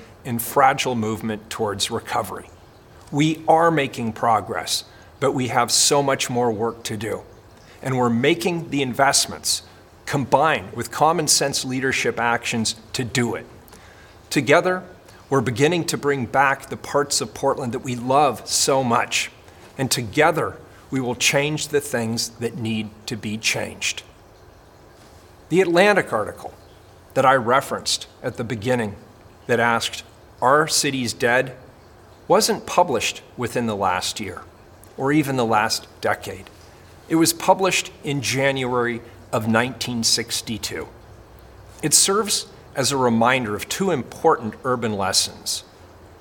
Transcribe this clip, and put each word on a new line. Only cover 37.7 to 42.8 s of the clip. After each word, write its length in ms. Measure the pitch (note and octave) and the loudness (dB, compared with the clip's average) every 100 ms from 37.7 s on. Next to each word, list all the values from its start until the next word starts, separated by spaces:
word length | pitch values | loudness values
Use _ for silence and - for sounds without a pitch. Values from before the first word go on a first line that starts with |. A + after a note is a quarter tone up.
| - - - | 0 -2 -8
in 180 | D3 C#3 | -4 -4
January 800 | G#2 B2+ C#3 C3+ B2 B2 A#2+ A#2 - - - | -2 0 0 0 0 0 0 -4 -10 -20 -6
of 160 | B2 A2 | -2 2
nineteen 560 | A2+ B2 - - A#2+ | 2 2 -2 -6 -2
sixty-two. 840 | A2+ - A2+ - - G#2 - D#2+ - - - - - - - - - - | 0 0 -2 -6 -6 -8 -8 -8 -12 -16 -20 -20 -20 -20 -20 -20 -20 -8
It 120 | D#3 | 0
serves 540 | - - G3+ G#3 - - - - | 2 4 0 0 -4 -6 -16 -8
as 160 | - | -4